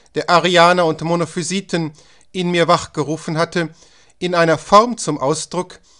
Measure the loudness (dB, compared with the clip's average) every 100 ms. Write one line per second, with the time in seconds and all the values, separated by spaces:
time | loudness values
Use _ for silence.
0 | _ -8 0 2 4 4 4 4 0 -2
1 | -4 -2 -4 -6 -6 -6 -4 -4 -6 -8
2 | _ _ _ -6 -2 0 2 2 0 -8
3 | -6 -6 -6 -4 -2 -2 -6 -10 _ _
4 | _ _ -4 2 2 2 4 4 4 -2
5 | -6 -4 -2 -4 -6 -8 -8 -14 _ _